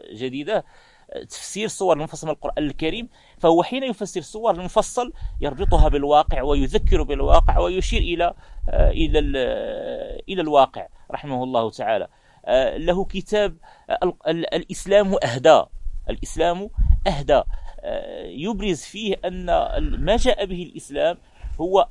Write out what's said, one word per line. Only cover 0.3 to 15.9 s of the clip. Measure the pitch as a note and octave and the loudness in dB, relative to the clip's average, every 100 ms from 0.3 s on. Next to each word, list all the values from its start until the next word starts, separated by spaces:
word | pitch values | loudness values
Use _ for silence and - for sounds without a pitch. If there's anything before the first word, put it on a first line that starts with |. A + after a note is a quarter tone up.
| C3+ D3 G#3 - - _ _ _ - - | -8 -4 -4 -6 -20 _ _ _ -16 -14
تفسير | - - G3 A3 | -16 -12 -8 -8
سور | - F#3+ D3+ | -4 0 0
المفصل | D#3 - D#3+ | -2 -10 -8
من | |
القرآن | D3+ C#3+ - | -8 -6 -6
الكريم. | D3 - D#3 G#3 A#3+ _ _ - | -6 -4 -6 -6 -10 _ _ 0
فهو | E3+ E3 | 4 4
حين | F3 B3+ | 2 -2
يفسر | C4 G#3 G3 F#3 | -4 -6 -8 -10
سور | C#3+ G#3+ A3+ | -10 -4 -2
المفصل | F3 F3+ G#3+ G#3 - B3 - - - | -2 0 0 0 -2 -6 -8 -10 -6
يربطها | D3 C3+ G3 E3+ D3+ | -6 -2 2 6 6
بالواقع | C#3+ C#3+ D3 D#3+ C#3+ | 4 4 4 4 0
ويذكر | C#3 C#3+ C3 C3+ - B2+ | 0 0 2 2 4 2
بالواقع | B2 C#3 C#3+ D#3+ D#3 D3+ | 2 -2 6 8 8 4
ويشير | F3 F#3 - A3 | 2 0 -2 -2
إلى، | E3+ E3+ F3 - - - - | -2 0 -2 -2 -18 -6 -4
آه، | - D3 | 4 4
إلى | - D#3 D3+ | 4 2 2
ال-، | C#3+ C3+ A#2+ A2 A2 G#2+ - - - - - | 2 0 -2 -4 -6 -8 -10 -10 -10 -12 -8
إلى | F#3 | -4
الواقع | D#3 C#3+ C3 - E2+ - - | 2 6 4 2 -14 -18 -12
رحمه | - D3 B2+ | -12 -6 -6
الله | B2+ B2 A2+ | -2 -2 -2
تعالى. | - A2 G#2+ E2+ _ _ _ | -4 -2 -2 -2 _ _ _
آه، | - B2+ C3 F2 | 0 2 2 -2
له | E3 F3+ | -2 -2
كتاب، | F#3+ G3 - G#3 G3+ D#3+ - - - | -2 -6 -4 -2 -2 -4 -20 -20 -6
آه، | - | -2
ال-، | F3+ - D#3 | -2 -4 -4
ال-، | E3 D#3+ | -4 -4
الإسلام | E3+ - F3+ F#3 G3+ G3 G3 | -6 -6 -12 2 4 4 0
أهدى، | B2+ B2+ D#3 C3 - - - | -2 2 6 6 6 -6 -8